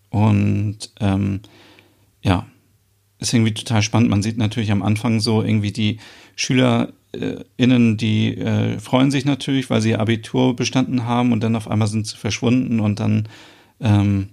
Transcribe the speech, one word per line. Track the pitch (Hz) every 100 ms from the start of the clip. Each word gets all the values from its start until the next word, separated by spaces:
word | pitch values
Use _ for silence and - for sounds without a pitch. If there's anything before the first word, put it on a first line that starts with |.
| _
Und, | 101 110 104 101 101 104 107 - -
ähm, | 101 98 98 98 - - - - _ _ _ _
ja, | - 90 - _ _ _ _ _ _ _
ist | -
irgendwie | 120 110
total | 107 - 110
spannend. | 104 110 120
Man | 104
sieht | 107 110
natürlich | 107 123 107
am | 101
Anfang | 101 107 120 113
so | 113 110
irgendwie | 107 107 101
die | 107 107 110 - - - -
Schüler | - 127 123 117 120 - _
äh, | - - - - -
innen, | 123 123 117 107
die, | 110 107 110 107
äh, | 107 107 110 113
freuen | - 131 139
sich | 139
natürlich, | 139 131 - 135 127
weil | 113
sie | 110
ihr | 117
Abitur | 110 113 - 131 127 123
bestanden | 120 131 127 127
haben | 117 120 123
und | 113
dann | 113 113
auf | 110
einmal | 107 107
sind | 110 107
sie | -
verschwunden | 107 - 120 127 - 113
und | 104 104
dann, | 110 107 110 - - - _ _
ähm, | 110 104 101 98 98